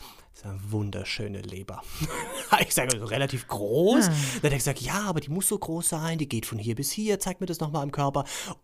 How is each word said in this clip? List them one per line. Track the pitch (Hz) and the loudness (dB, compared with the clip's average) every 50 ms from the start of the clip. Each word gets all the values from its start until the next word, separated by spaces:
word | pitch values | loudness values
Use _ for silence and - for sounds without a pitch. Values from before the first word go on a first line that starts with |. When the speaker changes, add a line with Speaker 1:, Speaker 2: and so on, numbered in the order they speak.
| - - - - - - - | -18 -18 -18 -20 -20 -20 -20
Speaker 1:
„Das | - - | -14 -12
ist | |
eine | 101 95 95 98 104 | -10 -8 -8 -6 -2
wunderschöne | 110 107 104 101 101 98 98 - - - 107 104 98 98 | -2 0 0 -2 -4 -4 -4 -4 -4 -4 -4 -6 -6 -8
Leber.“ | 98 101 95 95 98 - 90 - - - - - - - - 494 | -8 -8 -10 -10 -10 -10 -10 -12 -10 -10 -6 -4 -4 -4 -4 -6
<laughs> | 466 480 539 539 - - - - - | -6 -6 -8 -6 2 4 6 6 6
Ich | - - | 4 2
sage, | 165 127 131 123 | 2 2 2 0
„Also | 107 113 | -2 -2
relativ | 107 107 135 139 127 127 117 - | -2 0 0 0 0 0 -4 -4
groß.“ | - - 107 104 101 117 143 175 202 247 311 208 | -4 -4 -2 0 2 4 6 6 8 8 8 6
Speaker 2:
Ah. | 175 | 6
Speaker 1:
Dann | 156 147 139 131 127 220 - | 4 2 0 -2 -2 2 2
hat | 147 | 2
er | 139 | 2
gesagt, | 131 - 143 135 - | 4 2 0 0 -2
„Ja, | 123 127 160 202 208 | -2 -2 -2 -2 0
aber | 202 165 151 | 0 0 -2
die | - 135 | -2 -2
muss | 151 190 185 | -2 0 0
so | - 214 | 0 0
groß | 202 - - 160 170 175 - | 0 -2 -4 -4 -2 0 0
sein, | 170 156 156 165 165 160 | 0 0 0 0 0 -2
die | 147 139 | -2 -2
geht | 123 113 - | -2 -4 -2
von | - 117 107 | -2 -6 -4
hier | 104 117 110 | -2 -2 -2
bis | 120 139 - | 0 -2 -2
hier, | - 208 214 214 202 190 | -2 -2 2 2 2 2
zeig | - 190 180 - | 0 -4 -4 -4
mir | 190 | -4
das | 180 165 - | -4 -2 -2
nochmal | 160 151 151 156 139 | -2 -2 0 -2 -2
im | 143 | -2
Körper.“ | - - 143 139 139 143 135 - - - - - 165 - | 0 2 2 2 2 0 -2 -2 -6 -8 -8 -8 -10 -12